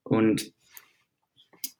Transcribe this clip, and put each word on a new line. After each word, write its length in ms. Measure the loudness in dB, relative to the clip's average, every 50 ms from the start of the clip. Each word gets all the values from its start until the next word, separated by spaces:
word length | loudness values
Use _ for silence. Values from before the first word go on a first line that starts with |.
| -6
Und 500 | -2 0 2 2 2 2 0 -4 -8 -16 _ _ _ -20 -20 -20 _ _ _ _ _ _ _ _ _ _ _ -20 _ _ -18 -18 -18 -18